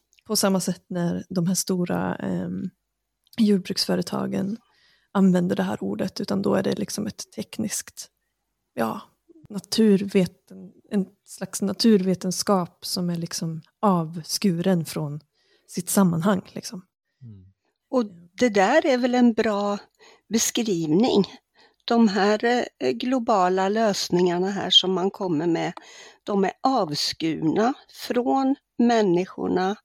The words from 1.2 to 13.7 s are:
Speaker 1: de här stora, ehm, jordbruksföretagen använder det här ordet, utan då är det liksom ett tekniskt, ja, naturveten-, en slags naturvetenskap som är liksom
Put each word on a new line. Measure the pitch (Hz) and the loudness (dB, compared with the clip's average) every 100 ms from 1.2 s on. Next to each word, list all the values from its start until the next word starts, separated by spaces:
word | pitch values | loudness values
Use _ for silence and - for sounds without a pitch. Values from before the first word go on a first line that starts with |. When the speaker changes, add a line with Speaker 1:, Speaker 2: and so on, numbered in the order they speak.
| 190 | -6
Speaker 1:
de | 185 170 | -2 0
här | 185 | 0
stora, | - 185 175 180 - - | -2 -2 -2 -2 -2 -4
ehm, | 196 180 180 180 190 - _ _ _ _ _ - | -4 -4 -6 -6 -10 -12 _ _ _ _ _ 0
jordbruksföretagen | 208 202 190 185 - 185 180 202 - - 196 226 _ _ _ _ _ | 4 2 0 -6 -2 -2 -2 -4 -4 -4 -4 -8 _ _ _ _ _
använder | 202 190 180 175 190 | 2 4 4 2 0
det | |
här | 190 - | -2 -4
ordet, | 196 208 190 - | -6 -4 -6 -6
utan | - 196 | -4 -2
då | 196 | 0
är | 196 | 0
det | 196 202 | 0 -4
liksom | 196 - 214 | -6 -6 -8
ett | - - - | -10 -14 -12
tekniskt, | 208 - 220 - - - - _ _ _ _ _ _ | -12 -8 -6 -6 -10 -16 -20 _ _ _ _ _ _
ja, | - 226 214 - _ _ - - | -6 -6 -6 -14 _ _ -20 -14
naturveten-, | 202 - - 220 196 202 202 175 - _ 190 185 - - | -14 -6 2 4 4 2 0 0 -4 _ -20 -20 -20 -6
en | 208 190 _ - | -4 -4 _ -20
slags | - 190 - | -14 -12 -6
naturvetenskap | 196 202 233 208 185 175 180 175 - 196 175 _ - | -4 2 4 4 4 -2 -2 -4 0 0 0 _ -8
som | - 175 | -4 -2
är | 170 | -4
liksom | 170 - 170 160 - | -6 -6 -6 -8 -12